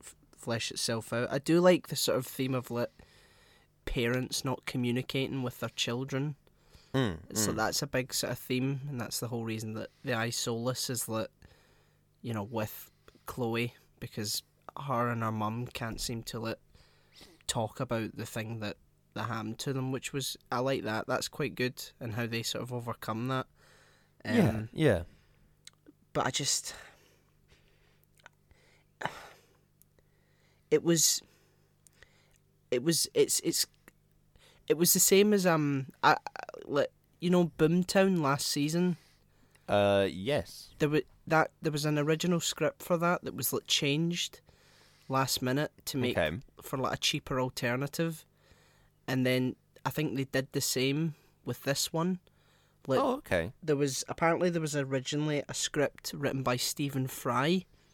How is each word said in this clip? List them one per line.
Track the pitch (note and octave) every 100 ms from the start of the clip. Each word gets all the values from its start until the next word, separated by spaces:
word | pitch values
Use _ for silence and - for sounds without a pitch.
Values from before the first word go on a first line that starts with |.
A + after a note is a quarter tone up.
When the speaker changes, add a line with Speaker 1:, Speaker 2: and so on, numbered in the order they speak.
Speaker 1:
f-, | - - _ -
flesh | - A#2 -
itself | - - A2+ -
out. | A#2 A#2+
I | C3+
do | - E3+
like | F3+ F3 -
the | D3
sort | - A#2+
of | C3
theme | - C3
of, | C3 A#2+
like, | A#2+ A#2 - - - - _ _ _ _ _
parents | - C#3 A#2 B2+ B2+ -
not | C3+ B2+ -
communicating | C3 B2 A#2+ B2+ C#3 C3+ C3+
with | B2 -
their | A#2
children. | - - A#2+ C3+ C3 D3 C#3 _ _ _ - _
Speaker 2:
Mm, | C3+ A#2+ D#2+ - G#2
Speaker 1:
So | G#2+
Speaker 2:
mm. | A2
Speaker 1:
that's | A2 -
a | C#3+
big | C3 B2+
sort | - B2+
of | A#2+
theme, | - B2+ C3+ C#3 C#3+
and | B2+
that's | G#2+ -
the | A#2
whole | A#2
reason | A2+ A2 A2
that | A2 - _
the | C3
eye | A#2 A#2
solace | - - A#2 A#2+ B2+ -
is, | A#2+ -
like, | A2 - - - - _ _ _ _ _ _
you | A#2+
know, | A2
with | G2+ A2 G#2+ - - _ - - -
Chloe, | - A#2 A#2 A#2+ - _ _
because | - - G#2 - - _ - - C#3
her | A#2+ A#2+
and | A#2
her | A2+
mum | A2 G#2+ A#2 B2
can't | - A#2 G#2+
seem | - A#2
to, | - A#2
like, | A2 - _ - - _ _ - - - -
talk | B2 A2 -
about | B2+ A#2 G#2+ -
the | A2
thing | A#2+ A2 A2+
that, | G#2 - _ _ _
that | -
happened | A2 A#2 G#2+ A#2
to | -
them, | C3+ C3
which | C3 -
was, | C#3+ B2+ - _
I | A#2+
like | C3 C3+
that. | F#2+ A2 -
That's | B2+ -
quite | - C#3
good, | F#2+ B2 - - -
and | B2
how | G#2+ A#2
they | A#2
sort | A2+ -
of | B2
overcome | B2 A#2 A2+ - A2 B2
that. | C3 - _ - - _ _ _ _
Speaker 2:
Yeah, | - A#3+ D#3+
Speaker 1:
Um, | A2 A2
Speaker 2:
yeah. | - D#3 F2+ E2 - _ _ _ _ - - - - _
Speaker 1:
but | - B2+
I |
just, | C3 C#3 - - - - - _ _ _ _ _ _ _ _ _ _ _ _ - _ _ _ _ _ _ _ - - - - _ _ _ _ _ _ _ _ _ _ _ _ _
it | D3+
was, | D3+ E3+ - - - _ _ _ _ _ _ _ - _ _ _ _ _ _
it | B2+
was, | D3 D#3+ -
it's, | - C#3+ -
it's, | - E3 - _ - - _ _ _ _ - - -
it | D#3
was | E3+
the | F#3
same | - F#3+ G#3
as, | G3+ F3+
um, | D#3+ D3 C#3 C3 -
I, | C#3+
I, | - - - - - -
like, | C#3+ - - _ _
you | F3
know, | F3+ E3+ -
Boomtown | D#3 F3 F3+ G3 F#3+ F3+
last | C#3+ C#3+ -
season? | D3 D3 E3+ F3+ E3 - _ _ _ _ _ -
Speaker 2:
Uh, | G2+ G2+ G2+ G2
yes. | E2+ G#2 C#3+ - - - -
Speaker 1:
There | D3+
wa-, | D3+ - _ -
that, | D#3 - -
there | D#3+
was | D3 D3+
an | D3+
original | D3 D#3+ F3 E3+
script | - - D3+ -
for | - F3
that | E3+ F3+
that | -
was, | - -
like, | - -
changed | - D3 D3 E3+ E3+ - - _ _ _ - - _ -
last | C3+ C3+ -
minute | B2+ C3 D3+ - -
to | C#3
make | B2 F#2
Speaker 2:
Okay. | D#2+ E2+ - -
Speaker 1:
for, | - C3+
like, | B2
a | -
cheaper | - D3 - C3
alternative, | C3 - A#2+ B2 C#3 - E3 D#3+ - _ _ - _ _ _ _ -
and | B2+
then | B2+ B2+ B2+ - _ _ -
I |
think | - D#3 C3+
they |
did | C3+ C3+ C3+
the | C#3+
same | - - C3+ C#3+ D#3+ D3 _ _ -
with | A#2+
this | - C3+ -
one. | D#3+ E3+ F3+ - _ _ _ _ _ -
Like, | C3+
Speaker 2:
Oh, | C#4 C4+
okay. | - F2+ E2 -
Speaker 1:
there | D#3 C#3+
was, | C#3+ C3 -
apparently | - E3 D#3+ F3+
there | E3+
was | D#3 D3
originally | C3+ C3+ B2+ D3 D3+ D3 -
a |
script | - - D#3 C#3 - -
written | D#3+ C#3 C3+
by | B2+ B2
Stephen | - - C#3+ C3+ C3
Fry | - C3 A#2+ C#3+ F#3 - - _